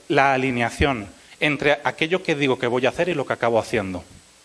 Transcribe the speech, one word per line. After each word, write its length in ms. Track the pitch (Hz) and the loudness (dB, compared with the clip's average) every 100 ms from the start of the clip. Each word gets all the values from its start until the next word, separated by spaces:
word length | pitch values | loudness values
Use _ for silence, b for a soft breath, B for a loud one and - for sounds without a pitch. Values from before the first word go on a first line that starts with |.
| - | -2
la 240 | 143 139 | 2 4
alineación 760 | 131 135 123 117 - 147 120 95 B B B | 2 0 0 -2 0 0 0 -6 B B B
entre 400 | 151 139 143 147 | -2 2 2 2
aquello 400 | 131 - 160 180 | 0 -2 -2 -2
que 120 | 175 143 | -2 0
digo 220 | 139 123 | 0 0
que 100 | 120 | 0
voy 180 | 123 123 | 2 0
a 40 | |
hacer 200 | - 175 | 0 -2
y 40 | |
lo 120 | 151 127 | -2 -2
que 80 | |
acabo 260 | 120 117 113 | 0 2 2
haciendo. 440 | - 113 95 90 - - - - | 0 -2 -2 -8 -12 -20 -20 -20